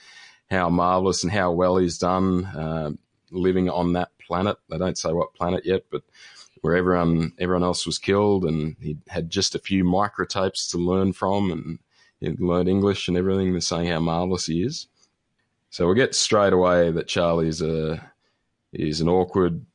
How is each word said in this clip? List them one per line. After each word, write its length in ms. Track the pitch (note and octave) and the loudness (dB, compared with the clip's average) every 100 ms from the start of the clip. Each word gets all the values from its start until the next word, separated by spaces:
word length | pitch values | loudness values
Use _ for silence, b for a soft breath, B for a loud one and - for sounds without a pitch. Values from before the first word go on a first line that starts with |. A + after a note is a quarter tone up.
| B B B B _ | B B B B _
how 180 | F#2+ E2+ | -2 2
marvelous 540 | F2 F2+ F#2 F#2 F2+ | 2 2 2 2 0
and 100 | E2+ | -2
how 180 | G2+ F2+ | 0 0
well 280 | E2+ F2+ F#2 | 2 2 2
he's 180 | F2 E2 | 0 0
done, 480 | F2+ F#2 F#2+ F2+ | 0 0 2 0
uh, 460 | F#2+ D2+ D#2+ D#2+ D2+ - _ _ _ | -2 -6 -6 -4 -6 -8 _ _ _
living 400 | F2+ F#2 F#2 F2+ | -2 0 2 0
on 240 | F2 F2 | 0 0
that 160 | F2 F2 _ | 0 -4 _
planet. 400 | - F2 G2+ - _ | -6 -2 -2 -4 _
They 80 | D#2+ | -4
don't 220 | F2+ - | -4 -2
say 120 | E2 | -2
what 220 | E2+ - | -2 -4
planet 320 | - F2 F2+ | -4 -2 -2
yet, 200 | F#2+ F#2+ - | 0 -2 -2
but 120 | D2 - B B B B B | -10 -10 B B B B B
where 160 | D#2+ F2 | 0 2
everyone, 560 | F2+ F2+ E2 E2 E2 - | 4 2 4 2 0 -2
everyone 260 | F2+ F2+ | 0 2
else 220 | F2+ E2+ F2 | 0 -2 -4
was 120 | - | -4
killed, 460 | - G2+ G#2 G2 | 0 2 2 2
and 320 | E2 D#2 D#2 - | 0 -2 -4 -6
he 200 | D#2+ D2+ - | -10 -10 -8
had 220 | F2+ E2 | -8 -4
just 240 | G2 F#2 | -2 -2
a 40 | - | -4
few 260 | - F#2+ | -2 2
microtapes 840 | F2+ F2+ G#2 - F#2 G2+ F#2+ - - | 2 2 0 -2 -4 -2 -2 -4 -6
to 80 | F2 | -2
learn 340 | F2 F#2+ G2 | 0 2 0
from, 380 | - F#2+ G2+ G2 | 0 0 0 0
and 280 | D#2+ D#2 E2 _ b b _ | -4 -8 -12 _ b b _
he 100 | - - | -8 -2
learned 260 | F2 F2 F2+ | 0 2 2
English 400 | G2 G2+ F#2+ - | 2 2 0 -2
and 100 | F2 | 0
everything. 340 | F#2+ F#2+ F#2 | 0 0 0
They're 80 | F2+ | -2
saying 280 | - E2+ F2 | -2 -2 -2
how 120 | D#2+ | 0
marvelous 460 | E2 E2 F#2 F2+ - | 0 0 -2 -2 -2
he 160 | E2 | -2
is. 240 | A#2 D#3+ - _ _ _ _ _ _ _ _ | -4 -6 -14 _ _ _ _ _ _ _ _
So 200 | - F2 | -2 2
we 60 | |
get 200 | A2 C3 | 2 2
straight 400 | - - G#2+ G2+ | 0 2 4 4
away 360 | F#2 F2+ F2 E2+ | 4 4 4 4
that 180 | E2 - | 0 -2
Charlie's 520 | F#2 E2+ E2+ E2 D#2+ | 0 2 2 0 -2
a, 520 | D#2+ D#2+ D#2 D#2+ B B B B B _ _ | -2 -2 -4 -6 B B B B B _ _
he's 300 | - D#2 D#2 | -6 -4 0
an 60 | E2 | 2
awkward, 580 | F#2 F2+ G2 F2 E2 - | 2 2 0 0 -2 -10